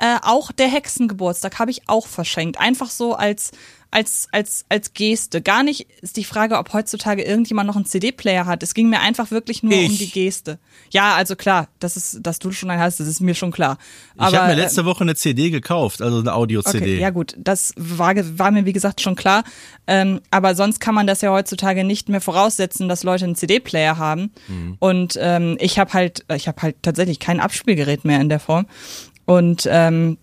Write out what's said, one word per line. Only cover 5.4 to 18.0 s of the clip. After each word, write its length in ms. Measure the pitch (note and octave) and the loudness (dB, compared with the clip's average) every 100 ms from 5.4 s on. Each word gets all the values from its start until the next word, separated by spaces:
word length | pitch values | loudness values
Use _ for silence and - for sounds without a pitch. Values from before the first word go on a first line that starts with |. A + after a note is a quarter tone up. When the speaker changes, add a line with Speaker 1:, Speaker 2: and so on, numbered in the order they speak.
Speaker 1:
Gar 220 | F3 G#3+ | 2 2
nicht, 240 | C#4+ C#4+ - _ | 2 -2 -10 _
ist 140 | F3+ - | -12 -8
die 80 | |
Frage, 340 | G3 A3 A3 A3 | -6 -2 0 0
ob 140 | - | -2
heutzutage 500 | G#3+ G#3+ G#3+ G#3+ G3+ | -4 -4 -6 -4 -2
irgendjemand 460 | - G#3+ A3+ G#3+ G3+ | 0 0 0 0 -2
noch 80 | G3+ | -2
einen 80 | |
C-D-Player 600 | F#3+ F#3+ G#3+ - G#3+ F#3 | -2 -2 -2 -2 0 0
hat. 200 | F3 F3 | 0 -4
Es 100 | G3 | -4
ging 140 | - A3+ | 2 2
mir 100 | A3 | 4
einfach 300 | G#3 A#3 A3 | 2 0 -2
wirklich 320 | A3 A3+ A#3 | -4 -4 -4
nur 100 | A3 | 2
um 120 | G3 | 4
Speaker 2:
Ich. 140 | F3+ G3+ | 4 0
Speaker 1:
die 120 | F#3+ | -2
Geste. 480 | F#3+ F#3+ F#3 - D#3 _ _ - | -2 -2 -4 -10 -12 _ _ -2
Ja, 240 | G3 G#3 | 2 4
also 220 | F3+ F#3 C#4 | 2 0 -2
klar, 320 | G3+ F#3 D#3+ - | 0 2 0 -6
das 180 | F3 F3+ | -8 -6
ist, 220 | - - | -8 -8
dass 180 | - E3 | -6 -6
du 100 | F#3 | -6
schon 200 | F#3+ F3+ | -8 -4
einen 120 | F3 | 0
hast, 160 | F3 E3+ | 0 -2
das 80 | D3+ | -4
ist 140 | D#3+ | 0
mir 160 | F#3 E3+ | 0 0
schon 160 | F3+ | -2
klar. 260 | E3 D3 C3+ - - - - | -2 -2 -2 -10 -20 -18 -2
Speaker 2:
Ich 40 | |
hab 140 | F#3 | 2
Speaker 1:
Aber, 120 | F#3 F3+ | 4 4
Speaker 2:
mir 80 | D#3 | 4
letzte 240 | F3 - | 2 0
Speaker 1:
äh, 40 | |
Speaker 2:
Woche 200 | F3 F3+ | 0 2
eine 100 | F3 | 0
C 180 | D#3 D#3+ | 0 0
D 180 | B2 E3 | 0 0
gekauft, 520 | D3+ - F3 A#2+ - | 0 -2 0 0 -2
also 160 | A#2+ A#2 | -2 0
eine 160 | A#2 | 0
Audio-C 380 | G2 A#2 A2 - | 0 0 0 0
D. 60 | A2+ | 0
Speaker 1:
Okay, 200 | G2 F#2+ | 0 0
ja 120 | F#3+ | 0
gut, 260 | F3 D#3+ - | -2 -6 -4
das 340 | - F#3+ - - | -2 -2 -2 -6
war 380 | E3 F3 | -8 -2